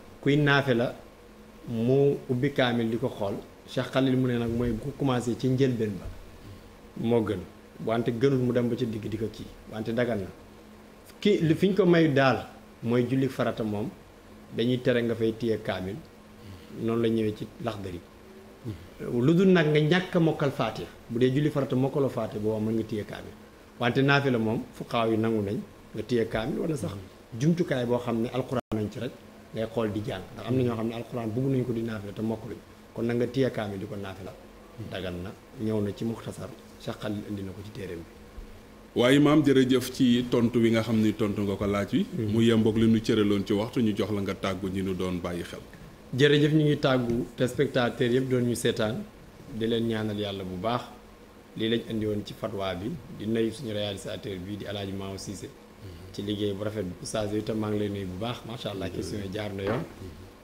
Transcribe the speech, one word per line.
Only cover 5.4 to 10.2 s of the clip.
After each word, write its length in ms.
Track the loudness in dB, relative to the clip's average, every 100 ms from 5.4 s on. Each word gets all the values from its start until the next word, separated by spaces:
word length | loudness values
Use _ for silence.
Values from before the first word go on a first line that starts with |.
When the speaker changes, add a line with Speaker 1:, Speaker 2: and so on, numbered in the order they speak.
| 2
Speaker 1:
njëlbeen 440 | 4 2 2 -2 -4
ba 60 | -10 -14 -16 -20 -20 -20 -20 -20 -14 -4
moo 200 | 2 2
gën, 180 | 2 -2 -6 -16 -20 -8 -2
wante 240 | 0 0
gënul 280 | 2 2 4
mu 120 | 2
dem 160 | 2 0
ba 80 | 0
ci 100 | -4
digg 180 | -4 -6
di 100 | -6
ko 100 | -6
kii, 140 | -8 -16 -18 -12
wante 180 | -8 -4
dagan 240 | -2 0
na. 80 | -2